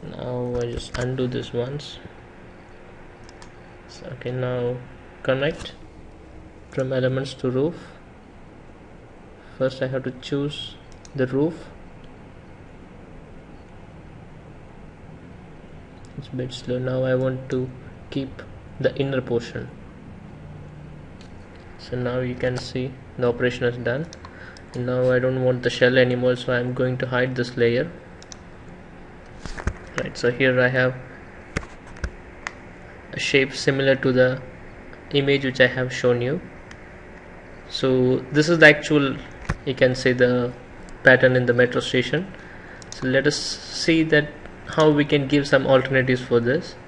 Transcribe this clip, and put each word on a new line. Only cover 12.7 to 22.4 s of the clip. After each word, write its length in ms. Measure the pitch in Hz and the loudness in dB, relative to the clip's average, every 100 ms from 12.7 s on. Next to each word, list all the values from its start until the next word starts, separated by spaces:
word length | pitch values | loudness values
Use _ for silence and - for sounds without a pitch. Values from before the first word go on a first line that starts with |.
| - - - - - - - - - - - - - - - - - - - - - - - - - - - - 156 80 - - - - - | -20 -20 -20 -18 -20 -18 -20 -18 -20 -18 -18 -18 -18 -18 -18 -18 -20 -20 -20 -18 -18 -20 -18 -18 -18 -18 -18 -18 -18 -18 -18 -18 -18 -16 -14
It's 120 | 147 | -10
a 60 | 131 | -8
bit 160 | 127 | -6
slow. 280 | - - 123 | -8 -4 -2
Now 240 | 127 131 | 0 0
I 100 | 131 | 2
want 340 | 127 131 127 - | 2 2 -2 -2
to 180 | 131 127 - - - - | -4 -4 -8 -16 -18 -8
keep 320 | 143 131 - - - - - | -6 -6 -10 -16 -16 -18 0
the 160 | 131 - | 0 0
inner 260 | 139 135 | 0 0
portion. 480 | 127 120 - - - - - - - - - - - - - - - - - - - - - - - - | 0 -2 -2 -10 -10 -14 -18 -18 -18 -18 -18 -16 -16 -16 -16 -16 -16 -16 -18 -18 -18 -18 -18 -18 -18 -18
So 180 | - 123 | -8 -4
now 260 | 123 123 | -2 -2
you 120 | 127 | -2
can 240 | 123 | -2